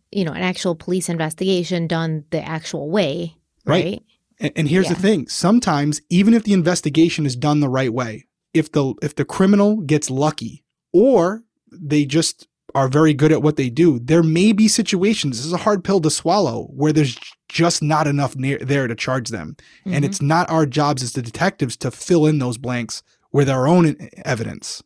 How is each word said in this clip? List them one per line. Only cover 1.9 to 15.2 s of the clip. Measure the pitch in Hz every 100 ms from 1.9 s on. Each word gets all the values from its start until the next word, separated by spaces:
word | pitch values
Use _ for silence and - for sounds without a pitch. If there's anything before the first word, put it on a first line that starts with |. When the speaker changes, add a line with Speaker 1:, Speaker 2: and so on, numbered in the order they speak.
| 165 165 156 -
Speaker 1:
the | 160 147
actual | 160 - 151 147
way, | 202 151 160 165 - _ _ -
Speaker 2:
Right. | 175
Speaker 1:
right? | 165 208 _ _ _ -
Speaker 2:
And, | 143
and | - 147
here's | 185 165
the |
Speaker 1:
Yeah. | 175
Speaker 2:
thing. | 190 185 -
Sometimes, | - 175 240 190 143 147 147 -
even | 175 208
if | 233
the | 214
investigation | 190 165 170 151 147 170 165 143
is |
done | 123 147 147
the | 139
right | 131 127
way, | 120 117 107 _ _ _
if | 160 156
the, | 151 135 -
if | 147 -
the |
criminal | - - 196 202 208 214
gets | 143 151 -
lucky | 131 151 - 113 139 _ _ _
or | 175 262 220 175 226 - _ _
they | 180 147 151
just | 135 160 - - _ _ _
are | 139 135
very | 147 156
good | 147 156
at | 139
what | 151 143
they | 127
do, | 127 170 123
there | 123 165
may | 160 165 214
be | 202 220
situations, | - - 185 202 208